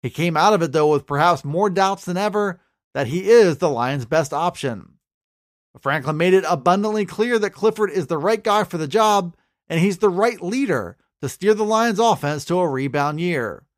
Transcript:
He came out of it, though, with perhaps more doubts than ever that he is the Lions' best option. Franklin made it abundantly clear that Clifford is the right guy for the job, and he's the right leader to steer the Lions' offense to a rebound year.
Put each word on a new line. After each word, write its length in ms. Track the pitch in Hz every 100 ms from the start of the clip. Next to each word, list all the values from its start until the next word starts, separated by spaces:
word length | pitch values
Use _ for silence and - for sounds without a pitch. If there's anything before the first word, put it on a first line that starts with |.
He 80 | 123
came 260 | - 170 156
out 160 | 190
of 80 | 208
it, 120 | 165
though, 180 | 151 151
with 160 | 147 -
perhaps 360 | 143 165 175
more 280 | 139 160 208
doubts 340 | 180 190 190 -
than 120 | 180
ever 440 | 208 208 202 180 _ _ _
that 140 | 135 123
he 200 | 165 190
is 300 | 233 196 160
the 120 | 175
Lions' 360 | 123 123 143 117
best 260 | 156 147
option. 640 | 143 170 170 135 107 50 _ _ _ _ _ _ _ _ -
Franklin 360 | 135 151 135 151
made 180 | 175 190
it 100 | 160
abundantly 580 | 170 175 190 214 214 196
clear 340 | - 233 233
that 100 | 202
Clifford 400 | - 214 214 202
is 180 | 160 147
the 100 | 160
right 240 | 170 220
guy 200 | 214 208
for 140 | 196 170
the 100 | 151
job, 480 | 196 233 202 180 - _ _ _
and 120 | 165
he's 180 | 190 185
the 120 | 214
right 300 | 175 226 214
leader 560 | 175 247 269 139 90 - _ _
to 80 | 135
steer 260 | - 196 214
the 100 | 214
Lions' 320 | 220 233 196
offense 480 | 233 185 143 147 -
to 140 | 175
a 100 | 175
rebound 500 | 131 139 143 143 151
year. 460 | 175 156 113 80 _